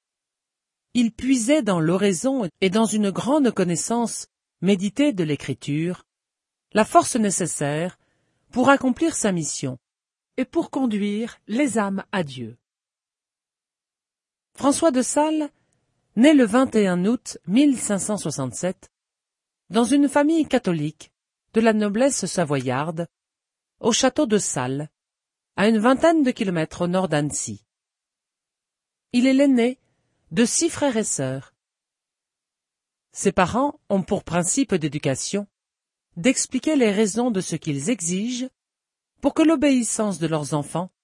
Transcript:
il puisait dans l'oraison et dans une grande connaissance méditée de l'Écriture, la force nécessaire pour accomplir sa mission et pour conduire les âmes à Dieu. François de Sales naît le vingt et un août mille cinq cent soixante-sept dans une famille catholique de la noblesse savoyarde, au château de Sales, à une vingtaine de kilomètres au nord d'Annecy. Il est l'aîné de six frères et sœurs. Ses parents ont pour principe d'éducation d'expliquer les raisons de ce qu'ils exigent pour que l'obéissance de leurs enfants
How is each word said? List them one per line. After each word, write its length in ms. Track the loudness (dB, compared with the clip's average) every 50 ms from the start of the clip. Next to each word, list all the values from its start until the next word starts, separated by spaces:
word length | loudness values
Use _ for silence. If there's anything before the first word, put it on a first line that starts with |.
| _ _ _ _ _ _ _ _ _ _ _ _ _ _ _ _ _ _ -2
il 180 | 0 0 0 -2
puisait 500 | -2 0 0 2 2 2 2 2 2 2
dans 160 | 2 0 0
l'oraison 720 | 2 2 2 2 2 0 0 0 0 -2 -2 -2 -2 -4 -4 -2
et 80 | -2 0
dans 160 | 2 2 0
une 260 | 0 0 0 0 0
grande 420 | -2 -2 -2 0 2 2 2 2 2
connaissance 760 | 2 0 0 0 -2 -2 -2 -2 -2 -2 -4 -6 -8 -14 -16 _ _ _ _ _ -4
méditée 520 | 0 2 2 2 0 -2 0 0 0 0 0
de 100 | 0 -2
l'Écriture, 840 | -2 -4 -4 -6 -8 -10 -8 -6 -6 -4 -4 -4 -4 -6 -8 _ _ _ _ _ _ _ _ _ _ _ _ _ _ 0
la 120 | 0 0
force 300 | 4 4 2 2 2 0
nécessaire 840 | -2 0 0 -2 -2 -4 -4 -4 -4 -4 -4 -4 -4 -4 -6 -8 _ _ _ _ _ _ _ _ _ _ _
pour 180 | -2 0 4 4
accomplir 460 | 4 4 2 0 -2 0 -2 -2 -2
sa 160 | -2 -2 -2
mission 480 | -2 -2 -4 -6 -8 -8 -8 -8 -8 -10 _ _ _ _ _ _ _ _ _ _ _
et 80 | -6 -6
pour 240 | -4 -2 -4 -4 -2
conduire 720 | -2 -2 -2 -2 0 -2 -2 -2 -4 -4 -6 -8 -10 -14 _
les 320 | -6 -2 0 0 0 0 0
âmes 260 | -2 -2 -4 -6 -6 _
à 140 | -4 -4 -4
Dieu. 340 | -4 -8 -12 -12 -12 -14 _ _ _ _ _ _ _ _ _ _ _ _ _ _ _ _ _ _ _ _ _ _ _ _ _ _ _ _ _ _ _ _ _ _ _ _ _ _ _ _
François 360 | -4 0 0 0 2 2 2
de 120 | 2 2 0
Sales 460 | 0 0 0 0 0 0 -2 -4 -6 _ _ _ _ _ _ _ _ _ _ _ _ 0
naît 180 | 4 6 6 8
le 100 | 6 6
vingt 300 | 4 4 2 2 2 2
et 140 | 2 2 2
un 160 | 2 0 0
août 340 | 0 0 -2 -4 -10 -16 -12 _
mille 320 | 0 2 4 4 4 4 2
cinq 220 | -2 -2 -2 -2
cent 160 | -2 -4 -4
soixante-sept 760 | -4 -4 -6 -4 -4 -6 -6 -6 -6 -6 -6 -6 _ _ -20 _ _ _ _ _ _ _ _ _ _ _ _ _ _ _ -4
dans 140 | 0 0 2
une 240 | 4 4 4 4 4
famille 400 | 2 2 2 2 2 2 0 0
catholique 640 | 0 -2 0 0 -2 -2 -2 -4 -6 -10 -18 -20 _ _ _ _ _ _ _ _ 0
de 80 | 2
la 140 | 4 4 4
noblesse 500 | 2 2 0 0 2 2 0 0 -2 -4
savoyarde, 840 | -4 -2 -2 -2 0 0 -2 -2 -2 -2 -2 -2 -4 -6 -6 -8 -10 _ _ _ _ _ _ _ _ _ _ _ _ _ -4
au 120 | -2 0 2
château 320 | 2 2 2 2 2 0
de 140 | 2 2 0
Sales, 500 | 0 -2 -4 -4 -4 -4 -4 -6 -8 -10 _ _ _ _ _ _ _ _ _ _ _ _ _
à 120 | 0 2 2
une 80 | 2
vingtaine 460 | 4 4 2 2 4 4 4 4 4 2
de 80 | 0
kilomètres 500 | 0 -2 -2 -2 -2 -2 -2 -4 -4 -4
au 60 | -4
nord 200 | -2 0 0 0
d'Annecy. 600 | 0 0 0 -2 -2 -4 -6 -8 -10 -12 -14 _ _ _ _ _ _ _ _ _ _ _ _ _ _ _ _ _ _ _ _ _ _ _ _ _ _ _ _ _ _ 0
Il 140 | 2 2
est 80 | 4 4
l'aîné 440 | 4 4 4 4 4 2 0 -2 -6 _ _ _ _ _ _ _ _ _ -4
de 160 | 0 2 2
six 240 | 2 2 0 -2 -2
frères 260 | -2 0 0 0 0
et 80 | 0 -2
sœurs. 500 | -4 -4 -4 -4 -4 -6 -8 -10 -14 _ _ _ _ _ _ _ _ _ _ _ _ _ _ _ _ _ _ _ _ _ _ _ _ _ _ _ _ _ _ _ _ -10
Ses 180 | -4 -2 -2
parents 480 | 2 2 0 0 0 0 -2 -2 -4 -6 _ -2
ont 120 | -2 -2 -2
pour 220 | -2 -4 -4 -4
principe 500 | -2 -2 -2 -2 0 0 -2 0 0 0
d'éducation 720 | -2 -2 -2 -4 -4 -2 -2 -2 -2 -4 -6 -6 -6 -6 -8 _ _ _ _ _ _ _ _ _ _ _ _ -8
d'expliquer 580 | -2 0 0 0 0 -2 -4 -4 -4 -2 0 2
les 160 | 2 2 2
raisons 400 | 2 2 0 0 0 -2 -2 -2
de 120 | -2 -4 -4
ce 120 | -4 -6
qu'ils 360 | -6 -4 -4 -6 -4 -2 -4
exigent 580 | -4 -4 -4 -4 -4 -4 -4 -4 -6 -6 -8 -10 _ _ _ _ _ _ _ _ _ _ _ _ _ _
pour 140 | -4 -2 2
que 80 | 2 4
l'obéissance 760 | 4 4 4 2 2 2 2 0 -2 -2 -4 -2 -4 -4 -4
de 80 | -4
leurs 280 | -2 -2 -2 -4 -2 -4
enfants 360 | -4 -4 -4 -6 -6 -6 -8 _ _